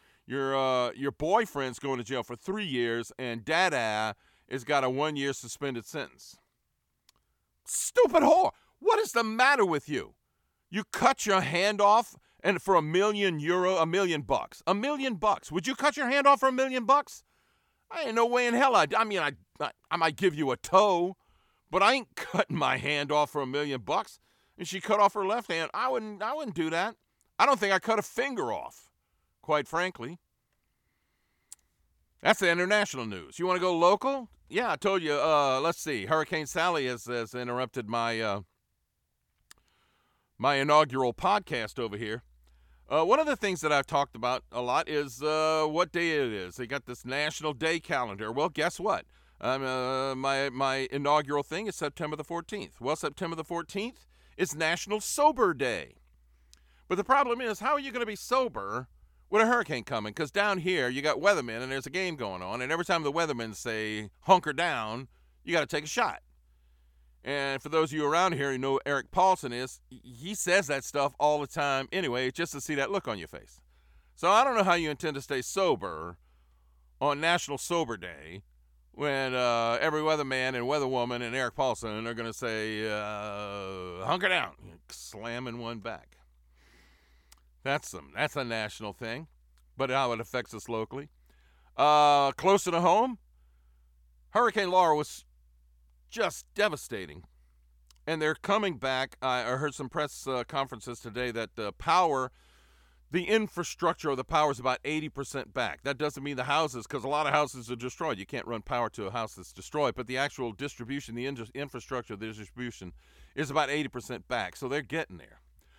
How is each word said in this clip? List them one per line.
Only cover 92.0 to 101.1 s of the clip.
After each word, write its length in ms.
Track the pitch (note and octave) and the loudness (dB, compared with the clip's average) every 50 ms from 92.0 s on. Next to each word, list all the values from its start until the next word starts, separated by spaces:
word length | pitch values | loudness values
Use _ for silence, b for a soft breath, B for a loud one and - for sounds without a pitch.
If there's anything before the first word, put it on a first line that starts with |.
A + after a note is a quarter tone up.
| D3 D3 D3 C#3+ C#3 C#3 - | 8 8 8 6 6 4 2
closer 360 | - - F#3+ G3 G3 - F#3 | 2 4 4 4 4 4 2
to 120 | E3+ E3+ | 2 4
home, 360 | F3 E3+ F3 G#3+ A#3+ C4 A#3+ - _ _ _ _ _ _ _ _ _ _ _ _ _ _ _ _ _ _ _ _ _ _ | 4 6 6 4 4 0 -2 -8 _ _ _ _ _ _ _ _ _ _ _ _ _ _ _ _ _ _ _ _ _ _
Hurricane 400 | - G#3+ B3 A3+ - A3 G3 F3+ | 2 2 4 4 2 2 2 4
Laura 260 | F3+ F#3 F3+ E3 D3+ | 6 6 6 6 6
was 260 | D3+ D3 - - - - _ _ _ _ _ _ _ _ _ _ _ _ _ _ _ _ - | 4 2 -4 -8 -16 -18 _ _ _ _ _ _ _ _ _ _ _ _ _ _ _ _ -8
just 360 | - A3+ G#3+ E3+ - - - _ - | -4 -2 -2 -2 -2 -6 -14 _ -2
devastating. 720 | - G3+ G#3 D3+ C3 - - B2 G2+ F2+ D#2 D2 E2 - - _ _ _ _ _ _ _ _ _ _ _ _ _ _ - | 0 0 0 0 -2 -8 -8 -8 -8 -8 -10 -12 -16 -20 -20 _ _ _ _ _ _ _ _ _ _ _ _ _ _ -6
And 160 | - E3 D#3 | -6 -2 0
they're 140 | D#3 D3+ D#3 | 0 0 0
coming 420 | - - - G3+ G#3+ G#3 G3 D#3+ | 0 0 0 0 2 2 0 -4
back. 400 | A#2 C3+ C3 C3 B2+ C3+ - - - | -4 -2 -2 -2 -2 -2 -4 -6 -4
I, 220 | - C3 B2 B2+ | -2 0 0 0
I 140 | A2+ A#2 B2+ | 0 -2 -2
heard 180 | C3 D3 D3 B2+ | -2 -2 -4 -6
some 160 | - C#3+ A#2+ | -6 -10 -6
press, 380 | - D3+ D3+ C#3 - - - | -4 -4 -4 -4 -6 -8 -6
uh, 160 | C3+ C3 B2 A#2+ | -4 -4 -4 -4
conferences 560 | - - C3+ C#3 C3 C3 A2 - B2+ A#2+ - | -4 -4 -4 -4 -4 -6 -12 -12 -12 -12 -12
today 320 | - A#2+ | -12 -10